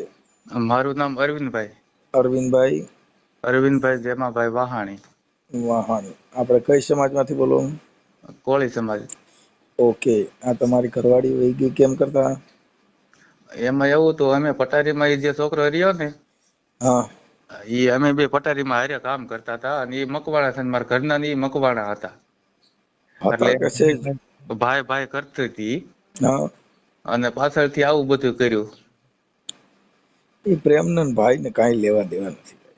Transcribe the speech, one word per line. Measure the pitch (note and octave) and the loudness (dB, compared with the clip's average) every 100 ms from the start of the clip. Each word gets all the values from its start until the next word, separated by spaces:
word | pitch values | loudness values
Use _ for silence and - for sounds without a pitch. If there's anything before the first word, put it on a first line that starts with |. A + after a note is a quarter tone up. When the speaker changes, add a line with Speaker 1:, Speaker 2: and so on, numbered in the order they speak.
| - _ _ _ - A#2+ | -4 _ _ _ -10 -4
Speaker 1:
મારું | A2+ B2 C#3 C3+ | 0 0 0 -2
નામ | C#3+ C3 | -4 -2
અરવિંદભાઈ. | C#3+ D3 C3+ A2 G#2 - _ _ _ | -2 -2 -6 -6 -8 -12 _ _ _
Speaker 2:
અરવિંદભાઈ? | C3 B2+ B2+ B2+ B2+ C3 D3+ - _ _ _ _ _ | 0 2 0 2 2 2 0 -6 _ _ _ _ _
Speaker 1:
અરવિંદભાઈ | B2 B2+ C#3 C3+ C3 B2+ | -2 2 2 2 0 0
જેમાભાઈ | A#2+ B2 B2+ A#2 A#2 | -4 -4 -4 -2 -2
વાહાણી. | A#2 B2+ A#2+ G2 G2+ - _ _ _ _ | -2 -2 -4 -8 -10 -20 _ _ _ _
Speaker 2:
વાહાણી. | B2 A#2 A#2 A2 A2 G2 - _ | -6 -2 0 0 -4 -6 -16 _
આપણે | B2+ A#2+ A#2+ | -4 2 2
કઈ | C3 C#3+ | 4 2
સમાજમાંથી | - C#3+ C#3 C#3 C3 | 2 0 0 0 -2
બોલો? | C#3 C3 C3+ C3+ D#3 - _ _ _ - - | 0 2 2 0 -6 -16 _ _ _ -20 -10
Speaker 1:
કોળી | - C#3 B2 | -2 0 -2
સમાજ. | A#2+ A2 G#2 - - _ _ _ _ _ - | -4 -4 -6 -8 -20 _ _ _ _ _ 2
Speaker 2:
ઓકે. | A#2+ A2 C3+ G#2+ F#2+ - | 2 2 2 0 0 -6
આ | B2+ | -4
તમારી | A#2 B2 B2 B2 | 0 2 2 0
ઘરવાળી | B2 A#2+ B2 C3 | 0 4 4 4
વહી | C3 B2 | 2 0
ગઈ | C3 C3 | 2 0
કેમ | B2 C3+ C3 | 4 2 2
કરતા? | C#3 C#3+ C3+ C3+ - _ _ _ _ _ _ _ _ _ - | 0 0 0 -2 -12 _ _ _ _ _ _ _ _ _ -18
Speaker 1:
એમાં | - B2 C#3 C#3 | -6 -2 2 4
એવું | D3+ D#3+ | 4 4
હતું, | D#3 C#3 | 2 2
અમે | C#3 D3 | 2 0
પટારીમાં | C3+ B2+ D3 D3 D3 D3 | 0 0 0 0 2 2
ઈ | C#3+ | 2
જે | D3 | 0
છોકરો | C#3+ D3 D3+ | -2 -2 0
રહ્યો | D3 D#3+ F#3+ | 0 2 0
ને, | F3+ D3+ D3 _ _ _ _ _ - | 0 -6 -10 _ _ _ _ _ -2
Speaker 2:
હા. | B2+ B2 G#2+ - _ _ - - G#2 | 2 2 0 -10 _ _ -20 -16 -6
Speaker 1:
ઈ | A#2+ B2+ | 0 2
અમે | B2+ C#3+ | 2 2
બે | C#3+ C#3+ | 2 0
પટારીમાં | C#3+ D3+ C#3 C3 A#2+ | 0 -2 -4 -2 -2
હારે | C#3 C3+ | -2 -6
કામ | B2+ C3+ A#2+ | -6 -8 -8
કરતા | A2+ A#2+ A#2 | -12 -10 -8
હતા | B2+ D3 | -6 -6
અને | B2 C3 | -6 -6
ઈ | C3+ | -6
મકવાણા | D3 D3+ D3+ C3+ | -6 -4 0 0
છે | B2+ | -2
ને | B2+ | -4
મારા | B2 A#2+ | -4 0
ઘરના | B2 D3+ D3 | 0 0 -2
ને | D3 | -2
ઈ | C#3 | -2
મકવાણા | C3+ C#3 C3 A#2 G#2 | -2 0 0 0 -4
હતા. | G#2 F#2 - _ _ _ _ _ _ _ _ _ - | -8 -12 -16 _ _ _ _ _ _ _ _ _ -4
Speaker 2:
હતા | G2 | -2
Speaker 1:
એટલે | A2+ A#2+ B3 | 2 2 2
Speaker 2:
કે | D#3+ | 0
છે | - D#3 | 2 2
જ. | C3+ C#3 C#3 _ _ - | 0 -4 -8 _ _ -10
Speaker 1:
ભાઈ | A2+ A#2+ C#3 | -4 -2 -2
ભાઈ | B2+ C3+ C3 | -2 -6 -6
કરતી | C#3 C#3 - A#2+ | -8 -8 -6 -6
હતી. | A2+ G#2+ C3+ - _ _ - | -6 -6 -6 -8 _ _ -4
Speaker 2:
હા. | C3 C#3 D3 - _ _ _ _ | 0 0 -4 -10 _ _ _ _
Speaker 1:
અને | - A#2+ A#2+ | -4 -2 -2
પાછળથી | C3 C#3+ D3+ C#3+ D3 | -2 0 2 0 2
આવું | C#3+ D3+ C3+ | 2 2 2
બધું | C#3 C3 | 0 0
કર્યું. | A#2 B2 G#2+ G#2+ - _ _ _ _ _ _ - - _ _ _ _ _ _ _ _ G3+ | 0 2 0 -2 -10 _ _ _ _ _ _ -20 -20 _ _ _ _ _ _ _ _ -2
Speaker 2:
ઈ | E3 | 0
પ્રેમને | D3+ D3+ E3+ E3+ | 4 4 2 0
ને | D3 | 0
ભાઈને | A2+ A2 C3 C3+ | 2 2 2 0
કાંઈ | A2+ A#2 A#2 | 2 2 2
લેવા | G#2 G#2+ | 2 2
દેવા | F#2+ F2 G2 | 0 -4 -8
નથી. | - - - _ | -10 -18 -20 _